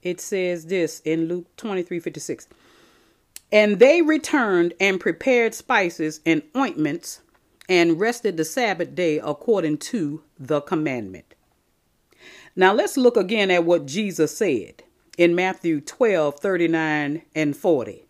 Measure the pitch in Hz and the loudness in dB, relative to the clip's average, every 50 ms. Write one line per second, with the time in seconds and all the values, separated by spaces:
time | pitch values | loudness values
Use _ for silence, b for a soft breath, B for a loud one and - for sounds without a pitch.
0 | _ 175 180 175 - - 214 190 185 180 175 170 160 160 190 185 165 156 - - | _ -6 -8 -8 -8 -8 -4 -4 -2 -2 -4 -6 -6 -6 -2 -2 -2 -2 -4 -8
1 | _ 156 160 165 165 160 175 180 175 _ _ - - 226 196 185 170 - 180 170 | _ -4 -2 -2 -2 -4 -4 -8 -8 _ _ -12 -10 -6 -6 -6 -6 -6 -8 -8
2 | - 175 147 151 - - 143 - - _ b b b b b b b b b b | -8 -8 -10 -10 -10 -10 -10 -12 -12 _ b b b b b b b b b b
3 | b b b b b b _ - _ _ - 214 214 214 208 180 226 269 311 349 | b b b b b b _ -20 _ _ 4 4 4 4 6 6 8 8 8 6
4 | 330 294 311 311 - - - 294 240 208 190 175 170 175 - _ 190 196 190 180 | 4 2 2 0 0 0 0 0 2 2 2 2 2 2 0 _ 0 0 0 0
5 | - 214 165 - - 269 254 240 233 226 220 - - - 254 220 196 175 170 - | -2 -2 -4 -2 0 2 2 2 2 0 -2 -6 -4 0 0 0 0 0 -4 -4
6 | 160 156 156 - _ 165 165 156 - _ _ 254 269 240 - - 151 147 143 - | -6 -6 -6 -4 _ 0 0 0 -2 _ _ -4 -4 -2 -2 -4 -4 -4 -4 -6
7 | - - - - _ _ _ _ _ _ _ _ - - 185 175 170 170 165 156 | -10 -14 -18 -18 _ _ _ _ _ _ _ _ -4 0 2 2 4 2 2 2
8 | 202 226 240 - - 214 175 160 156 156 - 269 247 214 190 165 170 135 139 151 | 0 -2 -2 -2 -4 -4 -2 -2 -4 -4 -2 -2 -2 -2 -2 -4 -6 -6 -4 -2
9 | 180 165 151 151 - 147 147 - - - 226 196 165 156 151 147 - - - 226 | 0 0 0 -2 -2 -6 -8 -6 0 0 0 2 2 -2 -2 -4 -6 -6 -4 -4
10 | 160 143 147 160 _ _ _ _ 131 123 151 147 147 - 185 160 151 147 131 123 | -4 -4 -6 -10 _ _ _ _ -6 -2 -2 -2 -2 -2 -4 -2 -2 -2 -4 -6
11 | 107 95 95 - - _ - _ _ _ _ _ _ _ _ _ _ _ _ _ | -8 -10 -14 -18 -20 _ -20 _ _ _ _ _ _ _ _ _ _ _ _ _
12 | _ _ B B B B B B B B B - 185 185 202 240 381 370 - 277 | _ _ B B B B B B B B B 2 4 4 4 2 0 0 0 4
13 | 254 240 240 233 190 180 226 220 202 190 180 175 165 170 175 170 143 139 135 196 | 4 4 4 4 0 0 0 0 2 2 2 2 4 4 2 2 0 -4 -6 -4
14 | 220 202 170 151 156 147 - - 220 190 139 107 87 - - - - _ _ _ | -4 -4 -2 -2 -2 -2 0 -2 -2 -2 -2 -2 -4 -8 -18 -20 -20 _ _ _
15 | _ _ - - 175 175 170 175 180 185 190 - - 170 160 147 143 - - _ | _ _ 0 2 4 4 4 2 0 -2 -4 -4 -4 -4 -4 -4 -6 -10 -2 _
16 | 262 226 196 170 151 147 147 - - 202 190 175 175 165 165 160 160 156 151 151 | 2 2 2 2 0 -2 -2 -4 -4 -2 0 0 0 0 0 0 -2 -2 -2 -2
17 | 147 143 147 165 - _ _ 156 156 147 139 - - 190 165 135 113 107 101 - | -2 -4 -6 -8 -10 _ _ -4 -2 -2 -4 -2 0 0 0 0 -2 -6 -12 -18
18 | _ _ | _ _